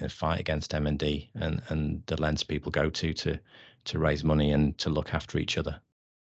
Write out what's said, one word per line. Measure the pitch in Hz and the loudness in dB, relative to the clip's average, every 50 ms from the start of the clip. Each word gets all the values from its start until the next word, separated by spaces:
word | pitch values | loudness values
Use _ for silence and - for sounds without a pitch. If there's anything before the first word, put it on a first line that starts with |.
| - | -4
a | - | -6
fight | - - 80 80 82 90 | -4 -2 0 0 0 0
against | - - 80 78 78 - - | 0 0 -2 -2 -2 -2 -2
M | 78 73 | 0 0
and | 73 73 73 | 2 0 2
D | 76 76 73 73 - - - | 0 0 0 -2 -4 -8 -6
and, | - 82 80 80 82 - - | -4 -2 -2 -2 -2 -2 -2
and | 78 78 76 73 80 78 - | -2 0 0 0 -2 -4 -4
the | - 78 76 | -4 -2 0
lengths | 78 76 76 73 - | 0 0 0 0 -2
people | - 76 76 - 73 | -2 -4 -4 -4 -2
go | - 73 73 78 | 0 2 2 2
to, | 80 - 82 80 78 | 0 0 -2 -2 -2
to, | - - 76 76 76 - _ - - - - - _ - | -2 -2 -2 -2 -4 -6 _ -20 -20 -20 -20 -20 _ -10
to | - - 78 | -6 -2 2
raise | 80 78 73 69 76 | 2 2 2 2 4
money | 78 78 76 73 73 73 | 4 4 6 6 6 6
and | 73 73 73 76 - | 4 4 2 2 0
to | - 82 | -2 0
look | 76 76 73 - - | 0 0 0 -2 -2
after | 73 - - - 82 | -4 -4 -2 -2 -2
each | - 73 - 85 | -2 -2 -2 -2
other. | 80 80 78 - - _ _ _ _ _ _ _ _ _ _ | -2 -4 -6 -8 -10 _ _ _ _ _ _ _ _ _ _